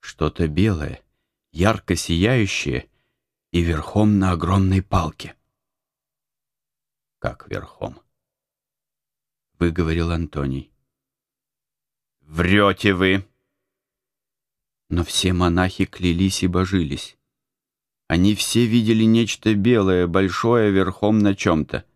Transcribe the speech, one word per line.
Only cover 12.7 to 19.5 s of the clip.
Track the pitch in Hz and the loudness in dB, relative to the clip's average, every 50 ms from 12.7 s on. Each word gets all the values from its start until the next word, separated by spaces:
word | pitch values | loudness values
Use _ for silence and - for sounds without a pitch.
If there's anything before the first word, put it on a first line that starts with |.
| 92 - - 104 95 | 0 2 0 0 2
вы!» | 87 92 92 95 98 95 _ _ _ _ _ _ _ _ _ _ _ _ _ _ _ _ _ _ _ _ _ _ _ _ _ _ _ _ _ _ _ _ _ | 2 2 2 2 0 -2 _ _ _ _ _ _ _ _ _ _ _ _ _ _ _ _ _ _ _ _ _ _ _ _ _ _ _ _ _ _ _ _ _
Но | - 85 85 | -4 -4 -4
все | - - - - 92 92 | -4 -4 -2 0 0 0
монахи | 87 90 87 85 90 92 90 - - 95 | 2 0 0 2 0 0 -2 -2 -4 -6
клялись | - - - 92 90 85 85 95 95 92 - - | -6 -6 -4 -2 -2 0 2 0 0 0 0 -2
и | 92 | -2
божились. | 87 90 92 92 98 95 82 73 71 69 - - - _ _ _ _ _ _ _ _ _ _ _ _ _ _ _ _ _ _ _ | 0 0 -2 0 0 -2 -2 -2 -4 -8 -10 -16 -20 _ _ _ _ _ _ _ _ _ _ _ _ _ _ _ _ _ _ _
Они | 78 85 90 101 107 | 0 2 2 2 2
все | 95 - - - 113 120 113 | 0 -4 -2 0 0 2 4
видели | 110 120 110 107 117 110 110 | 2 2 2 2 2 2 4
нечто | 110 113 117 117 110 - - - 107 | 4 4 2 2 0 -4 -4 -2 0